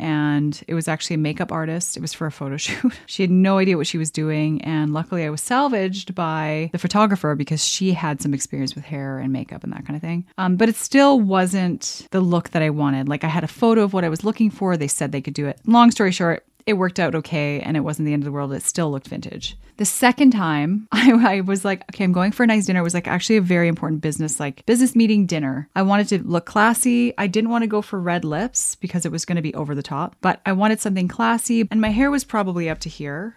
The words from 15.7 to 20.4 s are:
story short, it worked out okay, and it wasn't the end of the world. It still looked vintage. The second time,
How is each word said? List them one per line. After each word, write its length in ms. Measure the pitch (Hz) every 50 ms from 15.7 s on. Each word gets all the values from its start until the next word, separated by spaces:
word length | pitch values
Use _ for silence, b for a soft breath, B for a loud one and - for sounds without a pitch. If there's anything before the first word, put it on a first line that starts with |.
| 226 240 240 233
story 200 | 233 - 220 185
short, 340 | 180 - 185 170 165 - _ _ _ _ -
it 60 | - 214
worked 260 | 190 185 180 180 -
out 160 | 180 151 -
okay, 460 | 160 156 - 170 156 147 143 143 143
and 160 | - - 156
it 40 | 156
wasn't 260 | 143 165 151 - 156
the 60 | 151 147
end 100 | 147 143
of 20 |
the 80 | 143 139
world. 200 | 143 143 135 139
It 100 | 135 -
still 280 | - - - 170 151
looked 160 | 143 135 -
vintage. 500 | - - - - - - 160 - - - - b b b
The 80 | b 214
second 480 | 208 - - - 247 247 - 285 269 247
time, 560 | 208